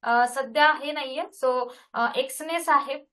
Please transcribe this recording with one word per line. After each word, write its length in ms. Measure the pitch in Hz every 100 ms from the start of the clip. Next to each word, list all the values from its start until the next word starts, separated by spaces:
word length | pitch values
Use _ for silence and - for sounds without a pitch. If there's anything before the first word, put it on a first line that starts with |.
अ, 240 | - 240 247
सध्या 440 | 277 269 302 302
हे 200 | 302 285
नाहीये, 300 | 302 269 262 359 -
so, 260 | 262 254 240 - _
अ, 120 | - 233 233
एक्सनेस 520 | 262 - 311 339 330
आहे 300 | 302 - 294 -